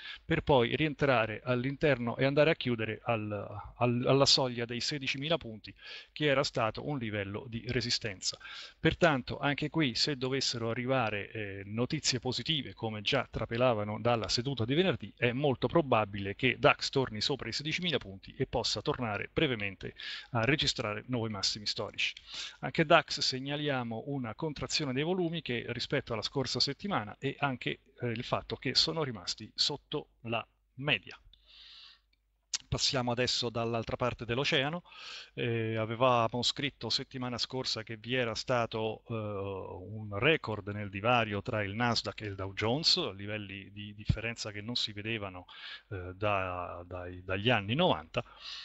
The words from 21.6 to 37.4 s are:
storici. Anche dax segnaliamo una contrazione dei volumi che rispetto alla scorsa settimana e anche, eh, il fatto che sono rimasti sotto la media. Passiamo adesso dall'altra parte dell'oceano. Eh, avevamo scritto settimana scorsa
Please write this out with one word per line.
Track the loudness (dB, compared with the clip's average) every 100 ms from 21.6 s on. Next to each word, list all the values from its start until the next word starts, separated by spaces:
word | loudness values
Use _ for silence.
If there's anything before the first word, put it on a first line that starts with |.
| -4
storici. | -4 -6 -2 -2 -4 -12 -12 -10 -8
Anche | -6 0 6
dax | 6 6 -2
segnaliamo | -2 -2 -4 -2 0 0 -2 -4 -4
una | -4 -4
contrazione | -4 -6 -4 -4 -2 0
dei | 0
volumi | 0 2 0 -2
che | -2 -4 -2
rispetto | -6 -2 -2 -2
alla | -4
scorsa | -2 -2 -2 0
settimana | 0 0 -2 -2 -2 -6
e | -6 0
anche, | -2 0 -4 -4 _ -6
eh, | -4
il | -2
fatto | -2 -2 -2 -4
che | 0
sono | 4 4 2
rimasti | -2 -4 -6 -8 -8
sotto | 0 0 0 -6 -6 -6 _
la | -4 -4 -4 _ _ -8
media. | 0 0 -2 -20 -20 -20 _ -20 -20 -20 -20 -20 _ _ _ _ _ -10 -4
Passiamo | 0 2 2 0
adesso | 2 2 2 0
dall'altra | 0 0 0 -2 0
parte | 0 0
dell'oceano. | -2 0 2 2 2 -2 -10 -18 -14 -14 -12
Eh, | -4 0 0 0 0
avevamo | -2 4 6 6 4 2
scritto | -2 -2 -4 -4 -2
settimana | -2 -4 -6 -6
scorsa | -4